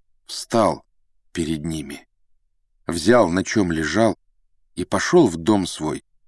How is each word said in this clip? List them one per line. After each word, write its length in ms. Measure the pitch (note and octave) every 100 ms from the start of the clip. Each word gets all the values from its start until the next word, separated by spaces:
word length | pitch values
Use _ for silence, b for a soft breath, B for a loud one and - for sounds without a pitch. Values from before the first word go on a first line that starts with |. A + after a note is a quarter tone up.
| _ _ -
встал 580 | - - A#2 G2+ - _ _ _ _ _
перед 300 | - D#2 D#2+ D#2
ними, 420 | D#2+ C#2 C#2+ - _ _ _ _ _ _ _ -
взял, 420 | E2+ F2 B2 F#2+
на 140 | F2
чем 280 | F#2 A2+ F#2
лежал, 460 | D#2+ D#2 F2+ A2+ F2+ _ _ _ _ _ -
и 100 | F2+
пошел 420 | G2 - F3 B2+
в 100 | E2
дом 300 | E2 G#2+ F2
свой, 360 | - D#2 - - _